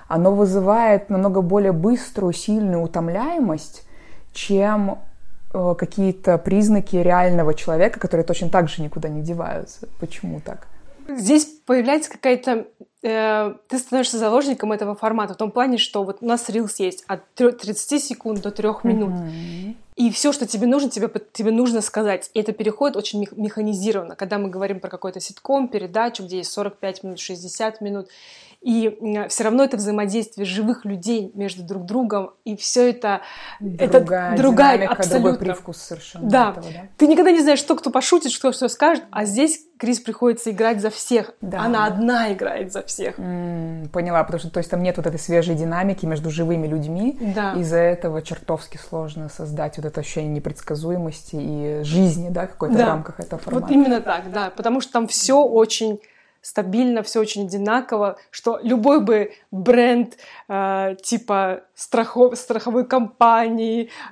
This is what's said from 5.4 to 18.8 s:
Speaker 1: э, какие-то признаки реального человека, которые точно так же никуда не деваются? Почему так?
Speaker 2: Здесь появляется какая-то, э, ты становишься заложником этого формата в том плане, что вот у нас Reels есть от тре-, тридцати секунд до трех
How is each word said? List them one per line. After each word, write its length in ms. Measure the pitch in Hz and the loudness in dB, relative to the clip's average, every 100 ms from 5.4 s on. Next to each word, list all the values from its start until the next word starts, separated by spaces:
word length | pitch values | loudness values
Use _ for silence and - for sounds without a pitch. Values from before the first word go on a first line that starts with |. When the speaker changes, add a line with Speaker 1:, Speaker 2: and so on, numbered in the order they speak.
| - | -4
Speaker 1:
э, 220 | 190 175 170 | 0 0 0
какие-то 600 | 175 - 190 185 - 170 | -2 0 0 0 2 2
признаки 600 | 180 196 214 208 185 185 | 4 4 6 4 4 2
реального 560 | 175 180 180 175 156 | 4 6 6 6 6
человека, 460 | 151 - 160 202 - | 4 2 4 4 2
которые 240 | 180 165 165 | -2 0 0
точно 240 | 175 175 | 0 2
так 180 | 185 160 | 4 2
же 120 | - | 0
никуда 260 | 151 165 156 | -4 -4 -6
не 120 | 151 | -4
деваются? 640 | 156 170 - - - - - - | -4 -6 -6 -6 -10 -14 -12 -10
Почему 420 | 165 - 180 156 | -8 -8 -8 -8
так? 260 | - - - - - - - | -10 -12 -12 -14 -14 -16 -12
Speaker 2:
Здесь 380 | 269 196 302 302 - - | -4 4 4 4 -8 0
появляется 460 | 254 233 302 302 | 2 4 2 0
какая-то, 540 | - 262 247 254 233 208 _ - _ | -2 2 2 2 -2 -4 _ -20 _
э, 500 | 233 220 220 214 208 202 - | -4 0 0 0 -2 -6 -6
ты 100 | 254 | -6
становишься 380 | 254 254 247 226 | -2 -2 0 0
заложником 520 | 220 240 285 254 214 | 2 2 2 -2 -2
этого 220 | 214 208 202 | -4 -4 -4
формата 380 | 220 220 202 | -2 -2 -4
в 40 | 185 | -4
том 140 | 214 | -4
плане, 260 | 240 262 233 | 0 0 2
что 260 | - 208 | 0 -2
вот 140 | 196 196 | -4 -4
у 40 | 233 | -2
нас 240 | 233 233 | -2 0
Reels 260 | 220 214 - | -4 -4 -2
есть 240 | 185 185 - | -4 -4 -10
от 140 | 185 _ - | -10 _ 2
тре-, 160 | 247 | 2
тридцати 460 | 247 202 208 - 285 | 2 -6 -8 -2 -2
секунд 420 | 285 247 226 208 | -2 -8 -6 -6
до 100 | 202 | -6
трех 320 | 202 214 214 | -2 -2 0